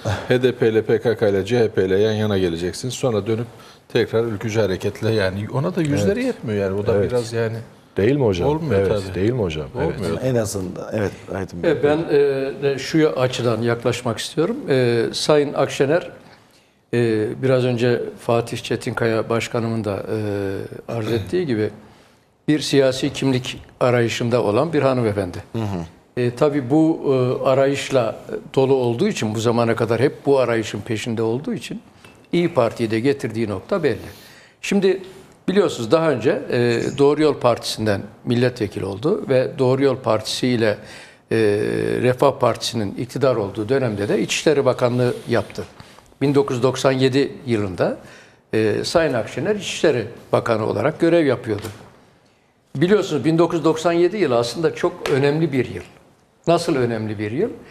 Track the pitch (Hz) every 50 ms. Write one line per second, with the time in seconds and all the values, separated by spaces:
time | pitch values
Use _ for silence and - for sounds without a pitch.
0 | - 117 98 92 - - 127 123 123 123 117 - 127 113 110 110 104 - 120 104
1 | - 123 107 - 113 104 98 98 90 98 120 120 113 104 - 110 95 95 92 95
2 | 104 110 107 107 107 107 101 95 92 87 82 82 87 90 85 - - 127 123 -
3 | - 131 113 104 95 110 113 110 120 117 - - - - - - _ - - 123
4 | 107 - - 113 117 117 107 98 - 113 104 113 107 92 92 87 - 104 98 -
5 | 110 110 110 110 98 92 92 101 104 - - 127 143 180 180 185 160 147 143 147
6 | - 196 202 247 254 254 233 - - 120 107 101 98 95 95 104 101 107 113 101
7 | 98 90 123 123 117 113 117 113 117 113 113 113 117 - - - - - - -
8 | 95 117 143 147 131 107 95 85 87 135 151 160 170 147 107 98 98 104 110 104
9 | 95 92 98 90 95 110 127 127 101 87 76 78 73 67 - 123 143 165 - -
10 | 98 82 82 82 123 131 127 117 110 101 101 98 92 90 - - - - - 107
11 | 101 92 - - - - - 98 95 - - 87 - 170 147 - 135 143 151 165
12 | 165 156 160 143 143 143 135 135 135 135 147 - 143 139 139 127 - - - 160
13 | 151 156 - 131 127 127 127 - 117 120 113 107 117 117 120 117 - 127 117 -
14 | - 123 110 - - - - 151 156 185 240 294 - - 143 131 127 120 117 117
15 | 113 - - - - - 151 151 143 143 - 151 143 123 - - 147 135 156 180
16 | - - - - - - - - _ _ _ _ _ _ _ _ _ - - 120
17 | 120 113 110 110 107 120 127 135 127 127 131 127 123 127 123 113 120 123 120 -
18 | - - - - - - 117 117 117 - 127 117 - - 123 110 - 127 104 -
19 | 117 113 113 110 107 - 113 113 110 - - 120 113 113 113 113 101 104 98 98
20 | - - 110 110 107 104 101 101 101 98 98 101 104 - - - - - 120 117
21 | 107 110 117 113 92 90 - 180 180 147 120 107 107 104 - - - - - -
22 | - _ _ _ _ _ _ _ - - 151 156 156 - - 139 135 131 127 -
23 | - 143 - - 135 135 131 127 127 - - - - - - - 131 123 120 123
24 | 117 113 104 - 123 117 117 123 107 104 101 117 147 170 160 147 131 135 131 127
25 | 117 110 101 104 95 90 87 98 - - - 113 110 104 98 87 82 80 - -
26 | _ _ - 123 123 123 120 120 151 151 139 147 131 117 143 156 160 160 160 -
27 | - 143 135 131 127 123 123 - - 139 131 139 135 139 143 131 - - 135 127
28 | 117 113 - - - - - - - - - 139 135 131 135 131 123 120 117 120
29 | 180 220 - - 120 107 107 113 107 120 113 120 117 113 113 - 120 107 117 107
30 | 123 156 - - - 139 139 135 123 117 117 113 107 - - 104 101 - 113 104
31 | - 123 113 110 113 113 113 131 160 254 226 156 - - 170 226 - - - -
32 | - - - - - - - 170 175 165 - 131 117 110 - - 120 110 110 110
33 | 113 143 139 139 - 120 107 110 117 101 101 92 - - 202 196 156 139 107 92
34 | 90 - - - - - - - - - _ _ - - 196 202 185 196 180 190
35 | - - - - - - - _ - - 185 202 185 147 - - 117 107 147 165
36 | 160 160 139 113 101 139 196 254 - - - 123 120 120 120 - - - - 139
37 | 143 139 147 147 156 147 131 - - 120 113 - - - - - 110 104 101 98
38 | - - - - - 131 120 120 123 123 123 - 107 98 - - 98 95 98 95
39 | 110 156 214 - - - 127 127 127 - - - 131 127 131 131 143 135 127 -
40 | - 110 110 107 - - - - - 127 123 110 113 107 101 - - - - -
41 | - - - _ _ - 110 113 110 104 104 104 - 113 113 110 - - - -
42 | - 127 127 127 143 139 127 - 123 120 113 - - - - 120 104 98 - -
43 | - - - 135 131 131 123 113 101 95 95 107 104 104 135 139 135 117 104 101
44 | 104 113 180 214 - - - - - 165 147 139 139 131 117 - 131 123 120 123
45 | 123 123 - - - 147 120 110 104 - - - 92 - - - - - - -
46 | - - - - 139 139 143 143 139 139 135 123 123 127 127 - - 135 135 127
47 | 131 131 123 143 135 - - - - 123 117 104 104 95 90 87 135 190 269 -
48 | - - - - - - _ _ _ - - 110 110 107 107 113 113 - - 175
49 | 165 151 135 117 104 - - - 143 190 214 208 175 - - - - 165 131 123
50 | 101 - - - - - - 120 - 117 117 107 107 113 104 101 110 143 156 -
51 | 170 165 165 170 160 139 120 - - 110 104 101 101 104 - - - - - _
52 | _ _ _ _ _ _ _ _ _ _ _ _ _ _ - 139 160 180 208 202
53 | 175 - 156 139 117 156 156 165 175 165 175 165 143 160 156 156 - 175 170 170
54 | 175 175 190 220 180 139 120 117 117 - - 170 160 156 151 - - 170 - -
55 | - - 156 131 139 143 143 156 160 160 135 131 113 95 98 90 87 - - -
56 | - _ _ _ _ _ _ _ - 170 170 170 170 - 160 131 123 117 117 110
57 | 110 107 107 101 107 104 110 147 208 254 - - - -